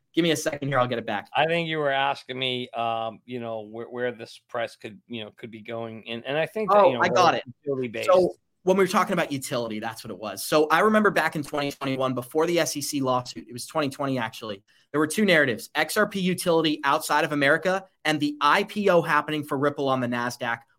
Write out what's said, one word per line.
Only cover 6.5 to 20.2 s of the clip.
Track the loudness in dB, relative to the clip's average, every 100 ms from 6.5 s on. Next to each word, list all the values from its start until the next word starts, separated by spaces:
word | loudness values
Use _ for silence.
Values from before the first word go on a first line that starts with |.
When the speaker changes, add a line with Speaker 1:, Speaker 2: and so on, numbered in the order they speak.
| -4 2
Speaker 2:
that, | 6
Speaker 1:
Oh, | 6
Speaker 2:
you | 4
know, |
Speaker 1:
I | 2
got | 4 4
Speaker 2:
we're | 2
Speaker 1:
it. | -4 -10
Speaker 2:
utility | -6 -4 -4
based. | -2 4
Speaker 1:
So | 4 4 -2 _ _
when | 0 2
we |
were | 4
talking | 2 2
about | 0 -2
utility, | -4 -4 -4 -4 -6
that's | -8 -10
what | -12
it | -10
was. | -10 -8
So | 2 4 6
I | 6
remember | 6 4 4
back | 2 0 -2
in |
twenty | -4 -4 -4
twenty-one, | -4 -4 -2 -2
before | -2 -4 -2 0
the | 2
S | 0 -2
E |
C | -6 -2
lawsuit, | 0 0 -2 -12 -14
it |
was | -14
twenty | -8 -4 -4
twenty | -4 -4 -2
actually, | -4 -8 -12 -12 _ _ _
there | -2
were | 0
two | 2
narratives, | 4 6 4 0 -4
X | -2 0 0
R | 0
P | 0
utility | 0 0 2 2 2 0
outside | 0 0 0 0
of | 0
America | 2 2 2 2 -2 -6 _
and | -2 0
the | -2 0
I | 2 2
P | 0 0 4
O | 4
happening | 4 0 0 -4
for | -4 -2
Ripple | -2 0 0
on | 0
the | 0
Nasdaq. | -2